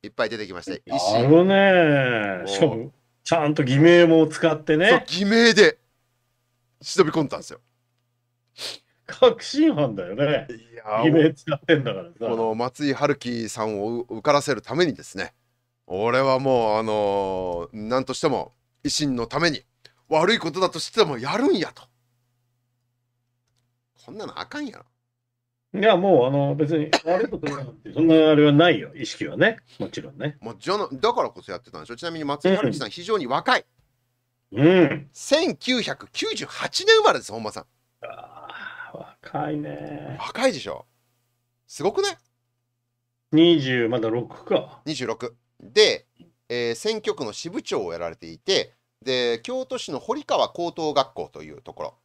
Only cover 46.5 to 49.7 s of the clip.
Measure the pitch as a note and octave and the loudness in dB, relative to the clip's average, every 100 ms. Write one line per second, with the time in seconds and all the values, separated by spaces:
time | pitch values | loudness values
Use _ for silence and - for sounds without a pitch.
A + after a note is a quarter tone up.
46.5 | A#2+ A#2+ A#2 G#3+ A3 G#3+ - A#2+ G2+ E3 | -4 -4 -4 -6 -6 -6 -8 -8 -10 -12
47.5 | A3 - D#3+ F#2 E2 E2+ E2 E2 E2 - | -12 -6 -6 -6 -8 -10 -12 -18 -14 -2
48.5 | F3+ - _ _ _ B2+ B2+ A#2+ A#2 A#2 | -2 -2 _ _ _ -4 -2 -2 -4 -6
49.5 | B3+ C4 | -8 -8